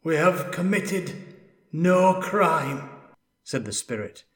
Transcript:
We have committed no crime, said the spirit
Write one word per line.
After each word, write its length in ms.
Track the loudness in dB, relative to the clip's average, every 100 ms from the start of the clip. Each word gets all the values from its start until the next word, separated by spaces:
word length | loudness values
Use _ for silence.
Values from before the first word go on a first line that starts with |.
We 120 | 0
have 360 | 2 4 2 -4
committed 600 | -4 0 0 0 -4 -6 -12 -16 -20 _ _ _
no 500 | -2 4 6 6 4
crime, 680 | 0 2 2 2 -2 -6 -10 -18 -20 _ _ _
said 220 | -8 -8
the 80 | -6
spirit 520 | -8 -8 -8 -8 -14 _